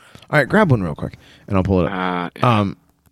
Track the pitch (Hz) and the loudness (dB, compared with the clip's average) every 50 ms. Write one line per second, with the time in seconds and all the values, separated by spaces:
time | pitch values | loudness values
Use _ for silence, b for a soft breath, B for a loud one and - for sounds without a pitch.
0 | B B B B B B - 151 131 98 - 208 220 165 131 110 92 82 73 - | B B B B B B -2 0 0 2 4 2 4 4 2 0 0 -4 -6 -8
1 | - - - B B B B B B - 101 95 90 98 98 92 85 - 98 92 | -10 -12 -12 B B B B B B -2 -2 0 2 2 2 2 2 0 -2 -4
2 | 92 92 90 87 87 - - - - 123 113 104 101 95 - - _ _ _ _ | -4 -4 -4 -4 -6 -8 -6 -2 0 2 2 2 0 -2 -4 -10 _ _ _ _
3 | _ _ | _ _